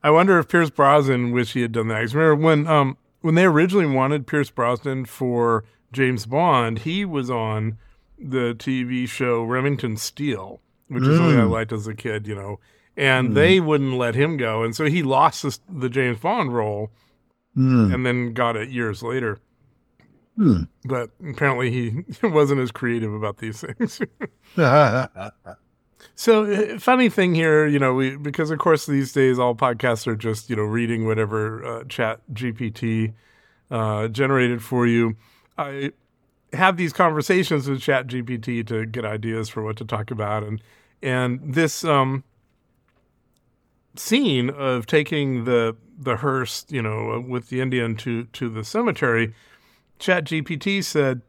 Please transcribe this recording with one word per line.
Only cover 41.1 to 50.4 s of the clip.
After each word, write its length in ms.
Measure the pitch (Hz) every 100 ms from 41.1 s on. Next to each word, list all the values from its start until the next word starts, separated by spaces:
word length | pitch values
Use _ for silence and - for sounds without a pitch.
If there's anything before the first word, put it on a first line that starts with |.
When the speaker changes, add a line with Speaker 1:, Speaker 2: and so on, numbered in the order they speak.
| 127 127 127 147
Speaker 1:
this, 300 | 135 160 -
um, 400 | 170 143 131 135 - _ _ _ _ _ _ _ _ _ _ _ _ _ _ _ _ -
scene 540 | - 233 262 135 123
of 360 | 143 135 127 110
taking 580 | 156 151 156 143 127
the, 320 | 117 120 113 113 _ -
the 180 | 131 113
hearse, 480 | 143 131 120 - -
you 120 | 139
know, 420 | 110 110 110 117 127
with 220 | 123 117
the 120 | 127
Indian 360 | 131 127 117 110
to, 280 | 123 117 117
to 220 | - 123
the 160 | 110
cemetery, 680 | 107 214 233 160 135 117 113 110 _ _ _ _ _ _
Chat 260 | - 180
G 180 | 151 165